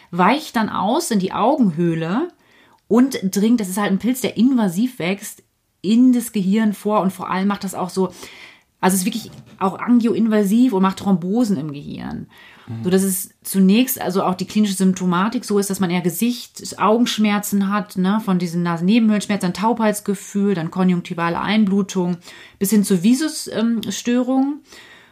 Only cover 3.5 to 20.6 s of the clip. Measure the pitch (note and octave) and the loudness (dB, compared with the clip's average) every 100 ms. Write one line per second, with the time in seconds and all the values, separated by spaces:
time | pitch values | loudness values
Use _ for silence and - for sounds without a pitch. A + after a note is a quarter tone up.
3.5 | A#3 F#3 F#3+ G3+ F#3+ G#3+ B3+ - - B3 | 2 0 -2 0 0 0 -2 -2 2 2
4.5 | B3+ G3+ E3+ A#3+ - E3 G3+ - - _ | 2 0 0 -2 -2 -4 -6 -8 -18 _
5.5 | _ _ _ F3+ A3+ B3+ B3 A#3 G#3+ F#3 | _ _ _ 0 4 6 4 0 -2 0
6.5 | G#3+ A3 G3 G#3 G#3+ F3+ - - F#3 G3+ | 2 0 -2 -2 0 0 -4 -6 -2 -2
7.5 | G3 F#3+ D#3+ F3+ F#3+ F3+ - - - - | -2 -6 -6 -6 -2 -4 -4 -20 -20 -20
8.5 | - _ _ F#3 F#3+ F#3 A3 - - - | -20 _ _ 0 0 -2 -4 -8 -16 -20
9.5 | - F#3 F3 F#3+ A#3+ A3+ F#3 A3+ G#3+ G3+ | -6 -4 -2 2 4 4 2 2 2 4
10.5 | A3+ C4 F#3+ F#3+ F#3+ G3+ F#3 F3 A3 A#3 | 4 4 4 0 0 0 0 0 0 0
11.5 | E3+ D#3 C#3+ D#3 - - D3+ - - - | 0 -4 -10 -12 -12 -10 -10 -12 -18 -20
12.5 | - - A2+ B2 F#3+ G3 F#3 - _ - | -20 -14 -8 0 2 2 -2 -8 _ -4
13.5 | F#3+ F#3+ G#3+ B3+ - - F#3 D#3+ F#3 F#3 | 2 4 4 2 -2 -4 -2 -2 -2 -2
14.5 | G#3+ G#3+ F#3+ F#3+ F#3 F3+ F3 G#3 B3 - | 0 0 2 0 0 0 0 0 -4 -2
15.5 | G3+ G3 F#3+ F#3+ F3+ F3 E3 A#3 A#3+ - | -2 -2 -2 -2 0 -2 -2 -2 -4 -10
16.5 | - - - F#3 A3 A#3+ - G#3+ G#3 G#3 | -16 -14 -2 2 2 2 0 0 0 0
17.5 | G3+ G3 G#3 G3+ F#3+ F#3 G#3+ G#3+ F3+ F3 | -2 0 -2 -4 -2 0 0 0 0 0
18.5 | E3+ F3 E3+ F3+ A#3 A3 G#3 - G3+ F#3 | -2 -2 0 2 4 4 2 0 -2 -2
19.5 | F3+ A3 A3+ A3 G#3 - F#3+ - G3+ G3+ | -2 -2 0 0 -2 -4 -6 -6 -2 0
20.5 | F#3 | 0